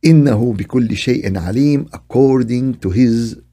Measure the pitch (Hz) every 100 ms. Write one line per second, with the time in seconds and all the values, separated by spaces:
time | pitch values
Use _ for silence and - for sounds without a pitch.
0 | - 160 143 110 120 104 78 127 117 104
1 | - 123 101 95 87 110 143 143 143 -
2 | _ 123 135 131 117 123 131 123 95 92
3 | 123 113 113 - _